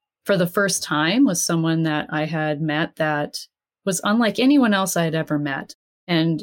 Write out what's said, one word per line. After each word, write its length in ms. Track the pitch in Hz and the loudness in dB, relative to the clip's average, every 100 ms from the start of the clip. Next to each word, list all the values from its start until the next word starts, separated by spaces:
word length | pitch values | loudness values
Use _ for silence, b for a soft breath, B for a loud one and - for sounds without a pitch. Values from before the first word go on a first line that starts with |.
| _ _ | _ _
for 120 | - 196 | -2 0
the 100 | 175 | 0
first 360 | 208 196 - | 0 0 -2
time, 420 | - 151 160 226 | -2 0 2 4
was 200 | 262 170 | 2 2
someone 400 | 160 170 160 165 | 0 0 0 0
that 240 | 160 151 - | 0 -2 -4
I 140 | 151 151 | -4 -2
had 340 | 160 156 147 | -2 -2 -2
met 360 | 156 151 170 - | -2 -2 -4 -2
that 420 | 156 147 147 - - _ _ _ | -2 -2 -4 -8 -16 _ _ _
was 160 | 196 185 | -4 -2
unlike 340 | 208 220 220 - | 0 2 2 2
anyone 360 | 262 294 233 | 4 4 4
else 220 | 202 190 175 | 2 0 0
I 80 | |
had 100 | 165 | 0
ever 240 | 160 156 147 | -2 -2 -4
met. 360 | 147 139 - - _ _ - | -4 -6 -10 -18 _ _ -2
And 360 | 170 165 156 | 0 0 -2